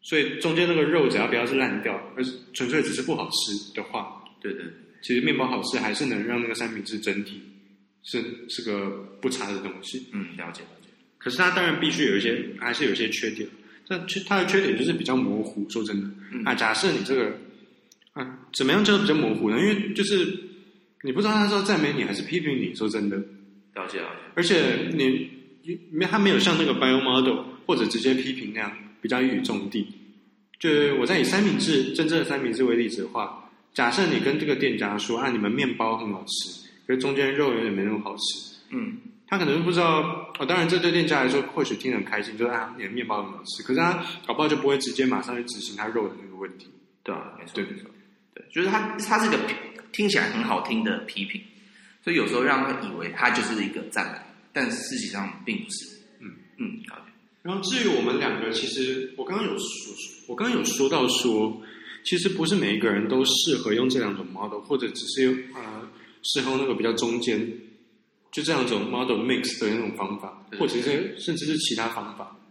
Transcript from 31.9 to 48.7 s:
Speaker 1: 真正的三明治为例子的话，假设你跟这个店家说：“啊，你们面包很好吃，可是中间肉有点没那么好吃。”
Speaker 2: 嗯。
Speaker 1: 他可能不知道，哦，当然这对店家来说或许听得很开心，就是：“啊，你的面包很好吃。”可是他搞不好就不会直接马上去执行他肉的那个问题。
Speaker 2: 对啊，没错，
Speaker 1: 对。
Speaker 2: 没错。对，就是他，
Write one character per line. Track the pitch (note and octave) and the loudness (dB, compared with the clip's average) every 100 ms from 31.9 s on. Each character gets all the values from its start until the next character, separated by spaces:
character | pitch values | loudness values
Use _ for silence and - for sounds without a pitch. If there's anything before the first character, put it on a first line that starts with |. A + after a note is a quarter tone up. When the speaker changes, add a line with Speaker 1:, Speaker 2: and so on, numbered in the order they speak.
Speaker 1:
真 | D3 D#3 | 2 2
正 | E3 | 2
的 | C#3 | 2
三 | C#3 | 0
明 | B2+ | 0
治 | A#2 B2+ | 2 4
为 | A#2 | 4
例 | A2+ | 2
子 | G2+ | -2
的 | F#2+ | -6
话， | A#2 G2+ - - - _ | -6 -6 -8 -18 -20 _
假 | - A#2+ | 0 2
设 | D#3+ F3+ | 4 2
你 | D3 | 4
跟 | C3+ D3+ | 2 0
这 | D3+ | 0
个 | B2+ | 2
店 | C3 A2 | 2 0
家 | G#2 G2+ | -2 -2
说 | G2+ A#2 | -2 0
：“啊， | C3+ | 0
你 | A#2 | 0
们 | G#2 | 0
面 | B2 C3+ A2+ | 2 0 0
包 | A2+ A2 | -2 -2
很 | A2 | -4
好 | F#2+ - | -6 -6
吃， | - - - - - - | -6 -6 -12 -18 -20 -2
可 | |
是 | C3 | 0
中 | C#3 C#3 | 0 2
间 | C3+ | 0
肉 | C#3 C#3+ | 2 2
有 | A2+ | 2
点 | A2+ | 0
没 | G2 | 0
那 | G2+ | 0
么 | A2 | -2
好 | G#2 G#2+ | -4 -4
吃。” | - - - - - | -4 -6 -12 -20 -8
Speaker 2:
嗯。 | C3 G#2+ - - - _ | -6 -6 -8 -14 -20 _
Speaker 1:
他 | G3 | 0
可 | D#3 | 2
能 | D3 | 2
不 | E3+ | 2
知 | F3 | 4
道， | E3+ D#3 D#3 - - - | 4 4 0 -4 -10 -6
哦， | C#3 | 0
当 | F3+ | 2
然 | E3 | 4
这 | F3+ | 4
对 | E3+ | 4
店 | E3+ D#3 | 2 4
家 | D3 | 4
来 | C3 | 4
说 | C#3 | 2
或 | C3 - | 0 -2
许 | C#3 G#2+ | -2 0
听 | C3 | -2
得 | A#2 | -2
很 | |
开 | F#2+ G#2+ | -2 -4
心， | G#2 G#2+ | -4 -2
就 | A#2+ | 0
是 | |
：“啊， | A#2+ A2 A#2 | 0 -4 -8
你 | |
的 | G2 | -8
面 | A#2+ A2 | -6 -2
包 | G#2 | -4
很 | G2 | -4
好 | G2 - | -10 -12
吃。” | - | -12
可 | G#2+ | 0
是 | C3 | 2
他 | E3+ F3 E3+ - - | 4 2 -4 -10 -4
搞 | |
不 | A#2+ | 0
好 | D3+ | 2
就 | D3 | 4
不 | C3+ | 4
会 | C#3 | 2
直 | C3 | 0
接 | A2+ C3 | 2 2
马 | B2 | 2
上 | A2 B2 | -2 -6
去 | |
执 | A#2+ G#2 | -6 -8
行 | G2+ G2+ | -10 -6
他 | G#2+ | -2
肉 | A2+ G2+ | 0 -2
的 | E2 | -6
那 | F#2+ | -16
个 | F#2+ | -12
问 | F#2+ - | -12 -12
题。 | - - _ _ | -20 -20 _ _
Speaker 2:
对 | - E2 | -8 -8
啊， | E2 - | -10 -16
没 | E2+ | -12
错， | |
Speaker 1:
对。 | A2 | -8
Speaker 2:
没 | G2 - | -8 -8
错。 | - - - _ _ | -16 -20 -20 _ _
对， | - - | -20 -8
就 | D#3+ | -2
是 | |
他， | F#3+ | 0